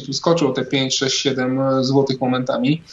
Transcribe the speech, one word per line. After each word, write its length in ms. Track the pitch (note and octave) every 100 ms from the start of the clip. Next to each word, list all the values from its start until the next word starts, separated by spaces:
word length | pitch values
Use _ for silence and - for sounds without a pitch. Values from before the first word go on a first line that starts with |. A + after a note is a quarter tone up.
| C#3
skoczył 340 | C#3 F3 E3+ C#3
o 40 |
te 120 | B2+ B2
pięć, 300 | C#3 C3 -
sześć, 240 | C3+ -
siedem 380 | C#3 B2+ B2+ C3+ C3+ C3
złotych 380 | C3 C#3 C#3 C3
momentami, 600 | B2+ B2+ B2+ A#2+ B2+ D#3+ -